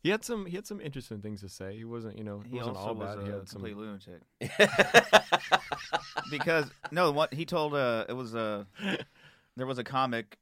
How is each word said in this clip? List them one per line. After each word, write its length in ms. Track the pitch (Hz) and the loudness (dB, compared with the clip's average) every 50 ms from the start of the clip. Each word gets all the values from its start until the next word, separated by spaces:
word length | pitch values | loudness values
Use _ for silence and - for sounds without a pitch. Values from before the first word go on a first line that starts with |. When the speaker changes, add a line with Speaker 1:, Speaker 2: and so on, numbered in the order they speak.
Speaker 1:
He 80 | - 160 | 2 2
had 140 | 202 226 - | 0 0 0
some, 220 | - 240 214 196 | -4 -4 -4 -4
he 80 | 175 170 | -6 -8
had 100 | 190 214 - | -8 -8 -10
some 120 | 208 202 | -10 -8
interesting 400 | - 147 135 139 120 - 110 104 | -8 -8 -8 -8 -10 -8 -10 -8
things 200 | 98 107 107 95 | -8 -8 -10 -8
to 80 | 101 92 | -10 -14
say. 280 | - - 95 95 101 | -12 -10 -10 -10 -10
He 80 | 110 113 | -10 -10
wasn't, 320 | 113 117 117 113 110 98 | -10 -8 -8 -8 -10 -10
you 60 | 107 | -8
know, 160 | 107 107 101 104 | -8 -8 -8 -8
he 120 | 104 120 | -10 -8
Speaker 2:
He 60 | 127 123 | -8 -6
Speaker 1:
wasn't 180 | 117 117 104 | -4 -4 -6
Speaker 2:
also 120 | 95 98 110 | -4 -6 -6
Speaker 1:
all 40 | 113 | -4
Speaker 2:
was 220 | 107 104 98 104 | -4 -6 -6 -6
Speaker 1:
bad. 80 | 101 98 | -6 -6
He 40 | 101 | -6
Speaker 2:
a 20 | 104 101 | -6 -8
Speaker 1:
had 100 | 98 95 | -8 -10
some 120 | 101 101 | -12 -10
Speaker 2:
complete 140 | 101 110 101 | -10 -8 -8
lunatic. 460 | 101 107 107 101 98 - - 90 82 - _ _ _ | -10 -10 -10 -12 -14 -14 -18 -20 -20 -20 _ _ _
Speaker 3:
<laughs> 1900 | - - - - 208 202 - - 247 - - 233 233 - - - - - - 165 - - - - - - - - - - - 165 - - - - - - | -10 -6 6 8 8 8 8 4 2 8 8 8 8 10 6 6 8 6 0 0 4 2 2 2 2 -4 -8 -8 -6 -4 -4 -4 -4 -4 -8 -8 -6 -4
Speaker 2:
Because, 360 | 147 143 151 170 165 160 147 135 - _ - - | -4 -2 0 2 2 2 2 0 -6 _ -12 -4
no, 180 | 151 170 180 156 | 0 4 4 4
what 240 | 143 147 156 - - | 4 4 0 0 0
he 100 | 143 165 | -6 -4
told, 300 | - 180 165 151 151 143 | -2 0 0 0 2 2
uh, 300 | 143 131 123 117 113 107 - | 2 2 2 2 0 0 -2
it 40 | |
was, 200 | 120 127 127 113 113 | -4 -6 -6 -6 -4
uh, 300 | 117 113 107 107 101 104 - _ - 208 196 185 - - _ _ - - - - _ _ _ _ | -4 -2 -2 -4 -4 -8 -12 _ -6 -4 -2 -2 -4 -6 _ _ -20 -20 -20 -20 _ _ _ _
there 100 | 123 131 | -6 -4
was 120 | 131 135 123 | -4 -4 -4
a 60 | 117 | -4
comic 540 | - 135 131 131 127 120 113 110 _ - _ | -2 0 0 2 2 0 -4 -6 _ -18 _